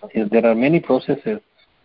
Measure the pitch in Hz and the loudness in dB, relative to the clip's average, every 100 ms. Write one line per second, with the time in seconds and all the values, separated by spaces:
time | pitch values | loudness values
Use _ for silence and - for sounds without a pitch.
0 | 214 113 104 113 117 113 135 170 - 127 | -8 -6 0 2 2 2 2 0 2 -2
1 | - 139 113 104 - _ _ _ | 0 -4 -4 -8 -10 _ _ _